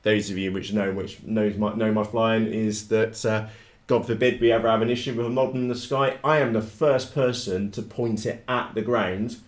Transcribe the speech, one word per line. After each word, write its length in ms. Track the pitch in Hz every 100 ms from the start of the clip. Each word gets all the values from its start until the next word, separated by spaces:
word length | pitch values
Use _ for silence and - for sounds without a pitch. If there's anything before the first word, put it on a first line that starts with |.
those 280 | 107 107 98
of 80 | 95
you 140 | 95
which 220 | 95 -
know, 180 | 104 98
which 320 | 95 92 -
knows 320 | - 110 104 95
my, 180 | 107 107
know 160 | 110
my 120 | 107
flying, 440 | 104 117 113 113 110
is 400 | 107 110 104 -
that, 340 | 110 110 - 113
uh, 220 | 110 110 - - _ -
God 220 | 120 123
forbid 340 | 110 127 -
we 100 | 120
ever 180 | 113 113
have 120 | 110
an 80 | 113
issue 240 | 120 139
with 120 | 113 120
a 40 |
model 260 | 131 131 131
in 120 | 123
the 80 | 120
sky, 420 | - 135 135 -
I 160 | 143 156
am 140 | 123
the 80 | 113
first 520 | 110 - 151 127 -
person 580 | 147 127 113 - 92 101
to 100 | -
point 440 | 104 - 117 107 123
it 180 | - -
at 260 | 123 117
the 80 | 110
ground 560 | 107 120 92 95 120 120